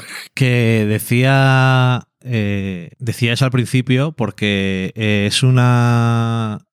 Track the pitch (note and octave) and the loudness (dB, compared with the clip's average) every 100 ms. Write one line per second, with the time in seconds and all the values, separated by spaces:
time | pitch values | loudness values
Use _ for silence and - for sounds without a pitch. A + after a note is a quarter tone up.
0 | - - - - C3 A#2+ A2+ A2+ G#2 G#2+ | -14 -16 -10 -2 0 2 2 2 2 -2
1 | - A#2+ C3 C3+ C3+ C3 C3 C3 B2+ B2 | 0 0 2 4 4 4 4 2 2 0
2 | - _ B2 A2+ G2+ G2+ G2 F2+ D#2+ - | -6 _ -6 -2 -2 -4 -6 -8 -12 -12
3 | A#2 - A#2 A#2 C3 B2 A2 C3 B2+ B2+ | -8 -2 0 0 0 0 -2 -2 0 0
4 | D#3 D#3 G#2 - G#2 G2+ G2 F#2+ F#2 A2+ | -2 -4 -6 -4 -2 0 -2 -4 -6 -4
5 | G#2+ G#2 G#2 - B2+ B2+ B2 B2 A#2+ A#2+ | -2 0 0 0 2 4 4 2 2 2
6 | A#2 A#2 A#2 A#2 A2 G#2+ _ | 0 0 -2 -4 -6 -8 _